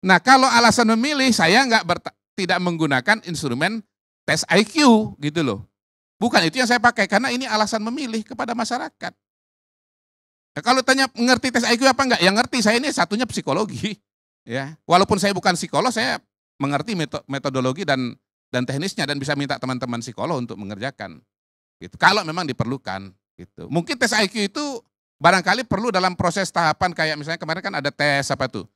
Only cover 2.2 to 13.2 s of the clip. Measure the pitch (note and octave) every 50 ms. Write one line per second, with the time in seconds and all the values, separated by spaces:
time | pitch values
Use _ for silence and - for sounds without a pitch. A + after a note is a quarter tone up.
2.2 | _ _ _ - F#3+ E3+ F#3 F3 F3+ F3+ E3+ D#3+ D#3+ D3+ C#3 B2+ A#2+ - G#3+ A3
3.2 | - F3 F3 C3 - C#3 A#2+ B2+ D#3 F#3 A3 A3+ - _ _ _ _ _ _ _
4.2 | _ - C#3+ D#3+ - - E3 F#3+ G#3+ - - D#4+ D4+ C4 A3+ G#3+ A3 G#3 - _
5.2 | C#3+ D3 D3 E3+ D#3 B2+ G#2 G2+ - _ _ _ _ _ _ _ _ _ _ _
6.2 | G3+ A#3+ - G#3 E3 E3 D#3+ C4 B3+ A3 A#3+ A#3+ G#3+ A#3+ A#3 - G3 F#3 G#3 G3+
7.2 | B3+ C4 A#3+ B3 C4+ A#3+ G#3+ G#3+ G#3+ G#3 - A3 G#3 A3+ A#3+ D4 C#4+ A#3+ A3 A3+
8.2 | G#3 _ B3+ G#3+ - A3 A#3 A#3 A3+ - B3 B3+ - - _ _ - - _ _
9.2 | _ _ _ _ _ _ _ _ _ _ _ _ _ _ _ _ _ _ _ _
10.2 | _ _ _ _ _ _ _ D3 D#3 A3 B3+ C4 B3 - C4+ C4+ C4+ C4 _ G#3
11.2 | A#3 B3 B3+ A#3 - C4 A#3 B3 A#3 A3 A#3+ A#3 C4 C4+ B3 C4 C#4 B3+ A#3+ E3
12.2 | E3+ F#3 G3 G#3+ A#3+ - - B3+ G3 G#3 A3 A#3+ C#4 D4 C4 - F3 - G#3+ G#3+